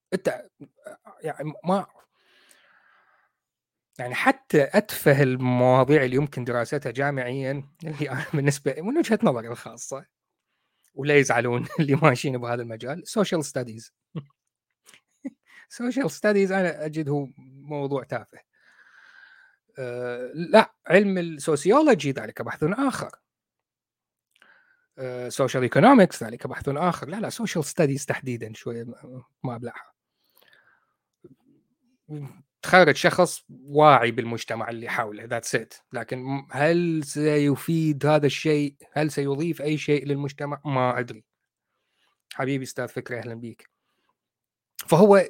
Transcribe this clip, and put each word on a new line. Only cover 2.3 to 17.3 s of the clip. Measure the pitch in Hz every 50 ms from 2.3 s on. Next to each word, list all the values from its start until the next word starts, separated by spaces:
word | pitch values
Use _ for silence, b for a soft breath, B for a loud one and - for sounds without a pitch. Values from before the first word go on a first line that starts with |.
| _ _ _ _ _ _ _ _ _ _ _ _ _ _ _ _ _ _ _ _ _ _ _ _ _ _ _ _ _ _ _ _ _ -
يعني، | 127 123 131
حتى | - - 262 262 - _ - - 151 139
أتفه | - - 208 214 - - - - 156 139 135 147
المواضيع | 127 127 127 131 127 127 123 123 127 127 131 131 127 151 156 135
اللي | 127 127
يمكن | 135 151 143 - 135 123
دراستها | 123 120 120 117 - - 143 - 131
جامعيا، | 113 127 139 143 143 135 127 123 127 139 135 131 139 143 139 - _ - 165
اللي | 160 151 139 151 135
أنا | 127 131 143 - -
بالنسبة، | 147 139 143 139 - - 143 135 -
من | 165 208 277
وجهة | 339 320 - 226 208 233
نظري | 175 131 113 110
الخاصة، | 117 120 - - 117 113 123 - - 139 135 - _ _ _ _ _ _ _ _ _ _ _ _ _ _ _ _ _ -
ولا | - 135 147 147
يزعلون | 143 135 113 117 120 117 123 120 123 -
<laughs> | - - -
اللي | 156 139 135
ماشيين | - 147 156 127 123 - 147 127
بهذا | 123 120 120 120 123
المجال، | 120 117 110 110 120 123 147 185 -
social | - - 220 196 - 185 165 143
studies. | - - 135 123 120 110 113 - - _ _ _ _ -
<laughs> | 160 143 _ _ _ _ _ _ _ _ _ _ _ _ _ - _ _ _ _ _ - 277 _ _ _ b b b b b -
Social | - 240 247 240 269 269 165
studies | - - - 208 208 202 196 185
أنا | 190 190 185 175 151 - 151
أجده | 156 151 160 156 139 147 147 143 127